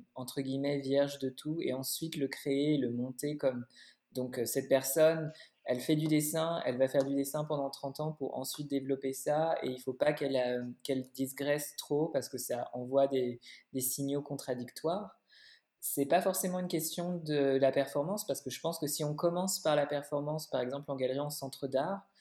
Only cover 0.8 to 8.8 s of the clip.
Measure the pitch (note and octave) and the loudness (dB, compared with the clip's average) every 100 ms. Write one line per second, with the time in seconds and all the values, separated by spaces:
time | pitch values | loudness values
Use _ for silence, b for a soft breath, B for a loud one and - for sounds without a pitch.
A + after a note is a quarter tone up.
0.8 | C3+ C#3 C#3+ - C3 - D3+ E3 B2+ B2+ | 2 2 2 0 -6 -4 -6 -4 -2 -2
1.8 | C3 - E3 D#3+ C3+ - D3 C#3 D3 D3 | -4 -6 -4 -2 -2 -2 -2 2 2 2
2.8 | A#2+ A#2+ B2+ B2+ D3 D3 C#3 B2 A#2+ B | 2 0 -4 -4 -6 -2 0 -2 -6 B
3.8 | B B _ - B2+ B2+ A2+ C#3 C3+ C3+ | B B _ -6 -4 -2 -2 -2 4 4
4.8 | C3+ D#3+ D#3 D#3+ D#3 B B B - B2+ | 4 6 6 6 0 B B B -2 0
5.8 | C#3 D#3 D#3 D3+ D3+ D#3+ E3 E3+ - B2 | 2 2 4 4 2 0 0 0 0 2
6.8 | C3+ C#3+ C3+ C#3 C#3 D3+ D3+ D3 C#3 - | 4 4 2 2 0 -2 -2 -2 -2 -4
7.8 | C#3 C3 D#3 D#3 C3 - C3+ - C#3+ C#3 | -6 -4 -4 -4 -4 -4 -6 -6 -4 -2